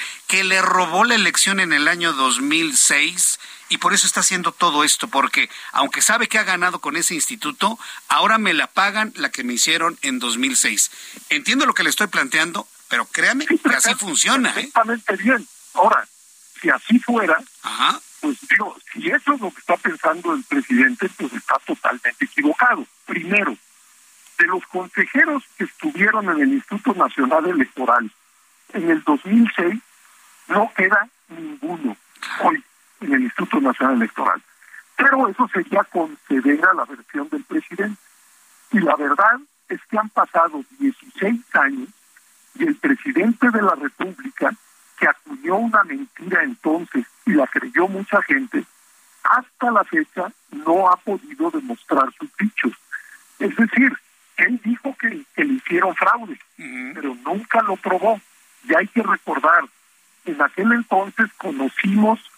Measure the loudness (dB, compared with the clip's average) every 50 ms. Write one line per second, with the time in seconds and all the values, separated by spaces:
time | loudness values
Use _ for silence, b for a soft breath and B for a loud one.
0 | B B B B B -2 0 0 2 2 2 2 2 2 2 2 2 2 2 2
1 | 4 4 4 2 2 2 2 2 0 2 2 0 2 2 2 2 2 2 0 2
2 | 0 -2 0 2 2 0 0 0 0 0 0 0 0 0 0 2 2 4 2 2
3 | 2 0 0 -2 -2 -2 -2 -4 B B B B B B -6 -2 0 0 2 2
4 | 2 2 0 0 0 0 0 0 -2 -4 -2 2 0 2 2 2 2 2 0 -2
5 | -2 -2 0 0 0 2 0 0 -2 -2 B B B B B 0 0 0 0 0
6 | 2 2 2 2 0 0 0 -2 0 0 -2 0 0 -2 -2 -2 -6 -4 -4 -2
7 | -2 -2 -2 -2 -4 -6 -6 -6 -8 -8 -4 -2 -2 -2 -2 -4 B B B B
8 | B 0 0 2 4 4 2 2 2 2 2 2 0 0 0 0 0 0 0 -2
9 | -4 -4 -4 -4 -6 -4 -4 -4 -6 -4 -2 0 0 2 2 2 0 0 -2 -2
10 | -6 -4 -4 -2 -2 -4 -2 -2 -2 0 0 2 0 0 0 0 -2 -2 B B
11 | B B B B B -4 -4 -2 0 0 0 2 2 2 0 2 0 0 2 0
12 | -2 0 0 -2 -2 0 0 0 0 0 -2 -8 -8 -10 -16 -20 -8 -4 -2 -2
13 | -2 -2 -2 0 0 2 2 0 0 0 -2 0 2 2 2 2 2 0 0 -2
14 | -4 -4 -2 0 2 2 2 2 2 0 -2 -4 -6 -2 0 0 0 0 -2 -6
15 | -4 -4 -4 0 2 2 2 2 0 -8 -20 -20 -20 -10 0 2 4 4 4 2
16 | 0 -4 _ _ _ _ _ -20 -20 -20 -20 -6 0 0 0 0 2 4 4 4
17 | 4 4 0 0 2 2 0 0 0 -8 -20 -12 -10 -10 -4 0 0 0 0 -2
18 | -6 -18 -18 -6 -4 -4 -4 -4 -2 0 0 0 0 -2 -8 -14 _ -16 -14 -6
19 | -4 -2 -2 0 0 0 -2 -2 -2 -8 -10 -10 -2 -2 -2 0 0 -4 -4 0
20 | -2 -2 -2 0 -2 -4 -4 -4 -4 -2 -4 -4 -2 0 2 4 4 2 2 0
21 | -6 -6 -6 -6 -8 -8 -8 -8 -4 -2 -2 -2 -2 -4 -8 -4 -2 -4 -4 -2
22 | -4 -6 -4 -4 -8 -6 -4 0 0 0 2 2 2 2 2 0 -4 -12 _ _
23 | _ -8 -8 -8 -4 0 0 0 0 -2 -6 -8 _ _ _ _ _ _ _ _
24 | _ _ _ _ -20 -18 -2 0 0 0 0 -4 -4 -6 -8 -8 -8 -6 -4 -4
25 | -4 -2 2 0 2 2 0 -4 -6 -10 _ -8 -8 -8 -8 -8 -8 -6 -2 0
26 | 0 0 2 0 0 0 0 2 2 2 2 0 -2 -4 -8 -4 -2 -2 0 2
27 | 0 0 0 -2 0 2 2 2 2 2 0 0 0 -2 -2 -6 0 2 2 2
28 | 2 -2 _ _ _ _ _ _ _ _ _ _ _ _ -8 -4 0 0 0 0
29 | 2 0 0 0 0 2 4 4 4 4 2 0 -2 -2 -2 -4 _ _ _ _
30 | _ _ _ _ _ _ _ _ _ -2 0 0 0 0 0 -2 0 2 2 2
31 | 0 -2 _ _ _ _ -16 -14 -12 -12 -12 -10 -8 -8 -8 -4 -6 -6 -6 _
32 | _ _ _ -16 -14 -12 -8 0 0 0 0 0 -6 _ _ _ _ _ _ -12
33 | -4 0 0 0 0 0 -2 -4 -4 -2 0 0 0 0 0 0 0 0 2 2
34 | 0 -2 -2 -2 -2 -2 -2 -2 _ B B B B B B B B B -4 2
35 | 2 4 4 4 2 0 0 0 -2 0 0 -4 -4 0 0 0 0 0 0 -2
36 | -2 -2 -6 -16 _ -2 -2 2 4 2 2 4 4 2 2 2 -2 -6 -8 -18
37 | -18 _ -8 -8 -6 -6 -8 -10 -8 -4 -6 -6 -6 -6 -6 -6 -6 -6 -6 -10
38 | _ _ _ _ _ _ _ _ _ _ _ _ _ -2 0 2 2 2 0 0
39 | 0 0 2 4 4 4 4 2 -4 _ _ _ _ -12 -12 -12 -10 -4 -4 -4
40 | -4 -2 0 -2 -2 0 2 2 2 2 0 -6 -12 _ _ -2 -2 -2 -2 _
41 | -16 -20 -8 -2 0 0 0 -2 -4 _ 0 0 0 0 0 -4 -10 -12 -16 _
42 | _ _ _ _ _ _ _ _ _ _ _ -4 -2 -2 -2 0 0 0 0 0
43 | 0 -2 0 2 2 2 2 4 2 2 2 2 2 2 0 0 -4 -8 _ -6
44 | -8 -8 -8 -12 -14 -14 -8 -2 -2 -4 -4 -4 _ _ _ _ _ _ _ -2
45 | 0 0 0 -2 _ -16 -14 -8 -4 -2 0 0 0 2 2 2 2 0 -2 -10
46 | -10 -12 _ -14 -8 -2 -2 0 0 -2 -4 _ -2 0 0 0 -2 -4 -4 -4
47 | -4 -4 _ _ -2 2 2 2 2 2 -2 -6 -6 -2 0 0 0 0 -2 -6
48 | -6 0 0 0 2 2 0 -2 -2 -2 -4 -6 -6 _ _ _ _ _ _ _
49 | _ _ _ _ 0 0 0 0 0 _ _ -4 -2 0 2 2 0 0 -2 -4
50 | -4 _ -6 -8 -8 -8 -10 _ _ _ -16 -8 0 2 2 4 6 4 4 4
51 | 2 -6 -6 -6 -6 -12 -6 -4 -4 -2 -2 -4 -6 -6 -10 -10 _ -2 0 0
52 | 0 0 -2 -12 -16 -16 _ -4 -4 -2 -2 -2 -2 -2 -4 _ _ _ B B
53 | B B B B B _ _ -6 -4 -4 2 2 0 2 4 4 4 4 2 -2
54 | _ _ _ _ _ _ -4 -2 0 0 0 -2 -2 -2 -4 -2 -4 -8 -8 -4
55 | -6 -6 -6 -6 -14 _ -4 -4 -2 0 -2 -4 -2 -2 0 2 2 0 0 0
56 | 2 2 2 0 -2 -12 -16 -18 -18 _ _ -20 -18 -14 -12 -12 -12 -12 -12 -8
57 | -8 -8 -8 -8 -8 -6 -6 -6 -4 -2 0 0 0 0 -4 -4 -4 -2 -2 0
58 | 2 2 0 0 _ _ _ _ _ _ _ _ -4 0 0 0 0 0 -2 -2
59 | 0 0 -2 -2 -2 -6 -6 0 2 4 4 4 2 -2 _ _ _ _ _ _
60 | _ _ _ _ -10 -10 -2 -2 -2 -2 0 0 2 2 2 2 0 0 0 0
61 | 0 -2 -2 -2 -2 -2 -2 -10 -8 -6 -4 -4 -4 -4 -4 -2 -2 2 2 4
62 | 4 4 2 0 -4 -20 _